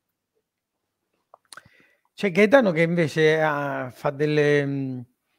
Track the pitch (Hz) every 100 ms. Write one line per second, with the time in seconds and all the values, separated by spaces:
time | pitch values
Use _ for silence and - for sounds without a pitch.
0 | _ _ _ _ _ _ _ _ _ _
1 | _ _ _ _ _ - _ _ _ _
2 | _ - 202 170 208 277 208 160 165 175
3 | 151 160 156 160 156 143 143 135 127 -
4 | 147 139 151 151 147 147 139 139 131 127
5 | 120 _ _